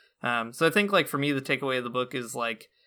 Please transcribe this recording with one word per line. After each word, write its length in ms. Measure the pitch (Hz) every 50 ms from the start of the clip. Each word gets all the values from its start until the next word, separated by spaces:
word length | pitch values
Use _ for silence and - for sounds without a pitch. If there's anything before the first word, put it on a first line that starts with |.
| _ _ _ _
Um, 320 | - 123 120 117 113 117 127
so 120 | - 165
I 40 | 165
think, 200 | - 208 202 202
like, 160 | 202 175 151
for 120 | - - 139
me, 140 | 143 147
the 100 | 143 135
takeaway 340 | 135 - 139 131 139 135 127
of 80 | 127 123
the 60 | 120
book 240 | 117 127 123 123 -
is, 200 | 127 120 113 127
like, 360 | 123 117 117 113 - - - _ _ _